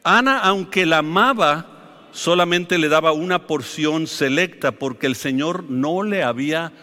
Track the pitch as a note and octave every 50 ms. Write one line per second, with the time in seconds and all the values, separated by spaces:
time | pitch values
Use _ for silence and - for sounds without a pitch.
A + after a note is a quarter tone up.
0 | _ D#3+ F#3 A3+ B3+ C4+ C4+ C4 G#3 F#3+ G3 G3 F#3 - - F#3+ F#3 E3 E3 D#3+
1 | D3+ D#3 E3 F#3+ A3+ B3+ C#4 A3 F3+ D3 D3 D#3+ E3 - - - - - - -
2 | - - - - - E3 E3+ F3+ F3 E3+ E3+ F3 F3+ E3+ F#3 F3 D#3 D3+ D3 D#3
3 | D#3+ D#3+ D#3 D3+ E3 F3+ F3+ F3 - - D#3 C#3+ A#2+ - - - C#3+ D3+ D3+ D#3+
4 | D#3+ C#3+ - - D3+ C3+ C3+ D#3 F#3 F3 - - - C#3 A2+ - C#3 C3+ A#2+ -
5 | - C3+ B2+ - - C#3+ C3 C3 D3 D#3+ F3 F3+ F3 C#3+ C3 B2+ C3+ D3+ E3+ F#3
6 | G3+ G#3+ G3+ G3 D#3 B2 A#2 A#2+ C#3 D3 D#3 D#3+ E3 D#3+ - -